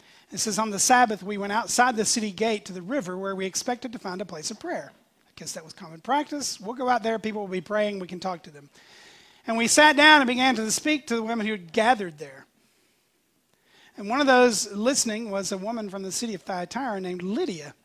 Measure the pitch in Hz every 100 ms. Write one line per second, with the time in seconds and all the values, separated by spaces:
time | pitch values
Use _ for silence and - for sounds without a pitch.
0 | _ _ _ 208 226 196 220 202 - 247
1 | 247 202 180 202 202 214 196 - 254 220
2 | 202 240 214 175 220 214 - 185 180 285
3 | 175 185 196 190 190 - - 247 254 220
4 | 196 185 190 165 151 214 339 240 139 -
5 | _ _ _ - 160 180 160 - 180 160
6 | 226 285 294 294 254 - 190 247 247 240
7 | 220 220 220 214 196 185 - 208 208 202
8 | 180 185 185 175 170 147 143 _ - -
9 | - - - _ - 226 233 - 302 285
10 | 302 302 254 247 262 220 220 - 302 302
11 | - 233 220 233 208 214 165 220 220 240
12 | 185 151 147 135 - _ _ _ _ _
13 | _ _ _ _ _ _ _ _ _ -
14 | 202 254 277 254 247 202 - 202 226 277
15 | 226 214 233 196 190 196 202 233 208 190
16 | 190 170 233 190 - 180 180 233 269 202
17 | 185 180 185 233 339 170 143 -